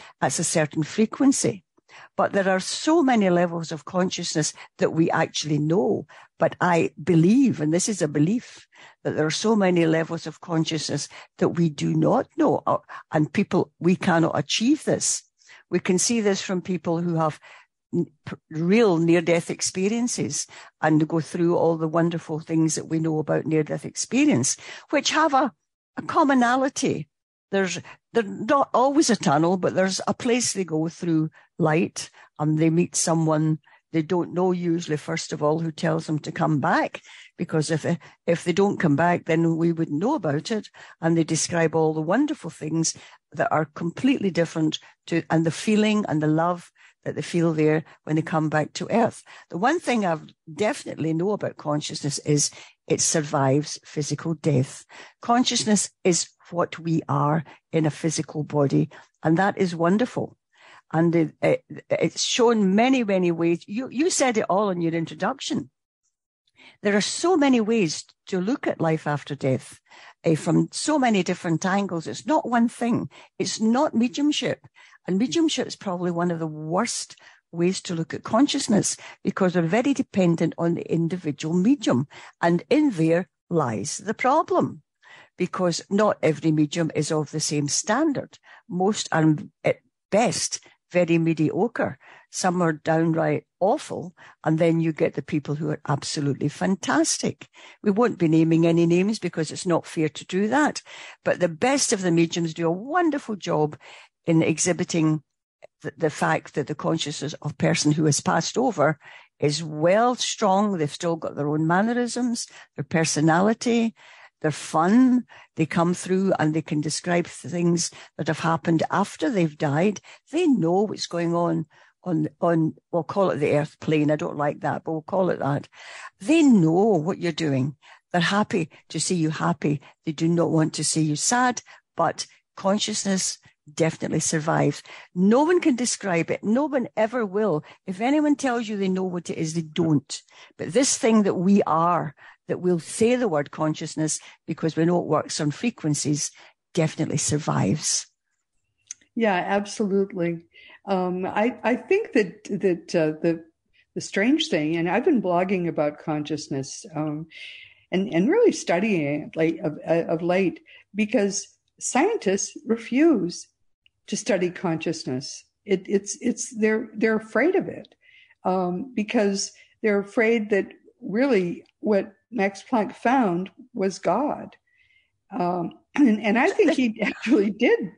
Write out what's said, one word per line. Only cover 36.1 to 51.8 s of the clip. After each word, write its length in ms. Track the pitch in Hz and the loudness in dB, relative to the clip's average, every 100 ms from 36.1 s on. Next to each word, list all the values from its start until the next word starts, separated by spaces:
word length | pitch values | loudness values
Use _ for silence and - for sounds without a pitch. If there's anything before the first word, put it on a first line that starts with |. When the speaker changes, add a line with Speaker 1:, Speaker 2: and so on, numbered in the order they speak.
| 156 | -4
Speaker 1:
to 140 | - | -4
come 260 | 160 156 151 | -2 0 2
back, 420 | 160 247 294 - - - - - | 2 0 -2 -8 -18 -20 -20 -10
because 320 | 170 160 151 | -4 -2 0
if, 160 | 160 127 170 - - - | -2 -2 -4 -6 -8 -2
if 160 | 170 | 0
they 100 | 175 | 0
don't 280 | 170 202 - | 2 2 2
come 160 | 175 143 | 2 4
back, 300 | 170 175 - | 2 0 0
then 300 | 165 165 160 | 2 2 2
we 140 | 170 | 0
wouldn't 300 | 165 165 147 | 0 -2 -2
know 160 | 214 302 | -2 -2
about 340 | 165 143 - | -2 -4 -4
it. 180 | 220 - - - - | -6 -8 -18 -20 -4
And 160 | 165 165 | 0 2
they 60 | |
describe 540 | 156 160 - 175 165 160 | 2 -2 -2 0 0 2
all 180 | 160 | 0
the 80 | 156 | 0
wonderful 480 | 156 214 294 311 165 | 0 0 0 -2 -10
things 460 | - 156 160 165 - - - _ | -10 -4 -2 -2 -4 -16 -20 _
that 220 | 151 - | -4 0
are 140 | 143 156 - | 0 -2 -4
completely 560 | 170 - 262 269 196 | -8 0 0 2 0
different 480 | 165 165 165 156 - - _ - | 0 0 0 -2 -2 -10 _ -4
to, 160 | 165 - | -4 0
and 160 | 160 165 | 0 0
the 60 | |
feeling 520 | - - 214 214 208 - | -2 0 2 2 0 0
and 120 | 151 | 0
the 60 | 151 | 2
love 460 | 156 170 175 - _ - _ | 2 0 -2 -8 _ -20 _
that 100 | - | -10
they 80 | - | -8
feel 300 | 156 175 165 | -4 0 0
there 320 | 156 151 156 - - | 2 2 2 -2 -12
when 140 | - 156 | -2 -2
they 60 | |
come 260 | 160 160 156 | 0 -2 0
back 240 | 151 147 | 0 -2
to 160 | - 180 | -6 -2
Earth. 320 | 208 226 - - - - | 0 0 -2 -16 -20 -12
The 80 | 170 | -2
one 200 | 233 339 | 0 0
thing 260 | - 240 | 0 0
I've 220 | 196 160 156 _ - | 0 -2 -6 _ -18
definitely 600 | 156 214 285 - - 156 | -4 -2 -2 -8 -6 -2
know 180 | 160 185 | 0 -2
about 260 | 202 - - | -2 -6 -6
consciousness 640 | - 147 | -4 -4